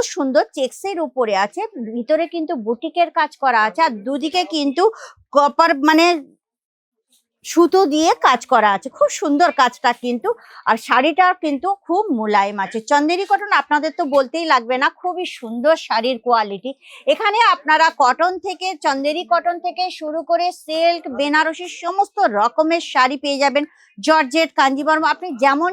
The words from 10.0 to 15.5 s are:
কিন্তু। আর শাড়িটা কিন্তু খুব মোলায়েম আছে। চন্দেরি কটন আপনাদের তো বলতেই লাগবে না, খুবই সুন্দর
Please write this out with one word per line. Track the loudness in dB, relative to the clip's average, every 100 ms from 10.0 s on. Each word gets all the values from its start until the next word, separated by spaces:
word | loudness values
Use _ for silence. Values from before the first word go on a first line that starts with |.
কিন্তু। | -4 -4 -4 -6 -8 -8 -2
আর | -2 0
শাড়িটা | 2 2 4 2 2
কিন্তু | -2 -4 -4 -4 -2
খুব | -2 0 -2
মোলায়েম | 0 2 2 -2
আছে। | -6 -6 0
চন্দেরি | 0 2 -2 0
কটন | -2 0 -2
আপনাদের | 0 -2 -2 -4
তো | 0
বলতেই | 0 0 -2 0
লাগবে | 0 0 -2
না, | -2 -2
খুবই | -6 -6 -8 -10
সুন্দর | -12